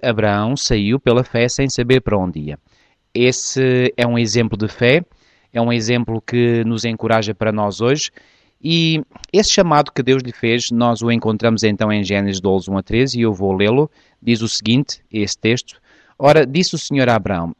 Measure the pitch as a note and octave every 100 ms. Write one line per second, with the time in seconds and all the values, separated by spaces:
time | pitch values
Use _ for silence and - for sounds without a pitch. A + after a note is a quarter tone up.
0 | C3 G#2+ G#2 G2+ A2 C#3 - A2 G2+ C3
1 | - A#2+ B2+ A#2 B2 - C3+ - A#2+ C3
2 | - G#2 F2+ D#2+ D2 D2 _ _ _ _
3 | _ - B2 B2 - C3 C3 B2+ B2+ -
4 | A#2+ A#2+ A2+ A2 A2 G#2 G#2+ - B2 D3+
5 | E3+ _ _ _ _ A#2+ A#2 A#2+ A2 A#2+
6 | A2+ A2+ - A#2+ A#2+ A#2 A2+ A2+ A#2 A2+
7 | A2+ A2+ G#2+ G#2+ A2 G#2+ G#2 F#2+ A#2 D3+
8 | - - _ _ _ _ D#3 E3 D#3+ D#3+
9 | - - - F#3+ G#3 - F3+ D3 C#3+ -
10 | B2+ C3+ B2+ - A#2 A#2+ - A#2 A#2+ A2+
11 | A#2 A#2 A2+ A2 A#2 A2+ A2 G2+ G#2+ G#2
12 | F#2+ G2+ G2+ F#2+ F#2+ F#2+ F2+ G2 - A2+
13 | C3+ B2 A2+ F#2+ G2 F#2+ G#2 B2 D3+ _
14 | _ _ A2+ A#2 A2+ - G#2+ B2 C#3+ -
15 | _ G#2+ G2+ - A2 B2+ - - _ _
16 | _ - C3+ D#3 C3 D3+ F3+ D#3+ - C#3+
17 | B2 A2+ F#2+ F#2 E2+